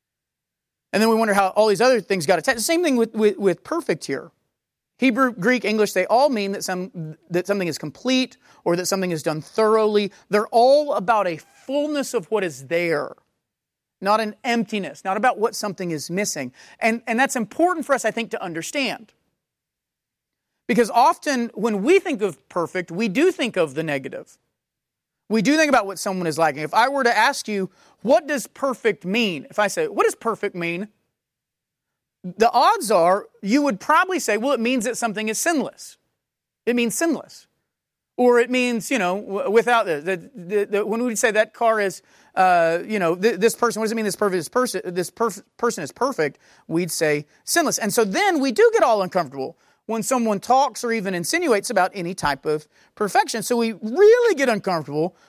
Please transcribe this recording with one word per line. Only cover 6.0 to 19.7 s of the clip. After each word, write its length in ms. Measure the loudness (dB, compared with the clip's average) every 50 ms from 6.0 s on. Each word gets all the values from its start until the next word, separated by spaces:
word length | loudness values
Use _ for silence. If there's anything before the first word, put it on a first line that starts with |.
| 0
all 240 | 2 4 4 4 2
mean 240 | 2 0 -2 -4 -4
that 100 | -6 -6
some, 540 | -6 -6 -6 -8 -8 -10 -10 -12 -12 -12 -16 _ -6
that 160 | -4 -4 -2
something 220 | -2 -2 -2 -2 -4
is 100 | -6 -6
complete 600 | -10 -12 -12 -8 -4 0 0 0 0 -2 -8 _ _ _ _ _ -2
or 140 | -2 -2 0
that 80 | -2
something 260 | -2 -2 -2 -2 -2
is 120 | -4 -4 -4
done 180 | -4 -6 -6
thoroughly. 720 | -8 -6 -2 0 2 4 4 4 2 2 2 2 0 -2 -4 -12 _ -2
They're 180 | 0 0 0 2
all 460 | 4 4 6 6 6 6 4 2 -2
about 340 | -2 0 2 2 2 2 0
a 100 | -2 -6
fullness 760 | -10 _ _ _ _ -6 -2 -2 -2 -2 -2 -4 -4 -4 -4
of 180 | -6 -4 -2
what 140 | -2 -2 -2
is 220 | -4 -6 -8 -8 -4
there, 460 | -2 -2 0 0 -2 -2 -4 -6 -10 -18 _ _ _ _ _ _ _ _ _ _ _ _ _ _ _ _
not 220 | 0 0 2 2
an 140 | 0 -2 -8 -8 -4
emptiness, 580 | -2 0 0 -2 -2 -4 -6 -6 -8 -10 -10 -6
not 140 | -4 -2 0
about 200 | 0 0 2 2
what 160 | 0 -2 -2
something 380 | -4 -6 -8 -6 -6 -6 -6
is 180 | -6 -6 -6 -6
missing. 440 | -4 -4 -4 -4 -4 -6 -8 -10 -12 -16 -20 -20 -8 -4
And, 220 | -2 -2 -2 -2 -4 -4
and 120 | -2 0
that's 160 | 0 0 -2
important 500 | -4 -6 -6 -2 0 2 2 2 0 -2
for 80 | -2 -2
us, 120 | 0 0
I 60 | -2
think, 200 | -4 -4 -6 -6
to 100 | -8 -8
understand. 720 | -8 -8 -8 -8 -8 -6 -4 -4 -4 -4 -4 -8 -12 -18 _ _ _ _ _ _ _ _ _ _ _ _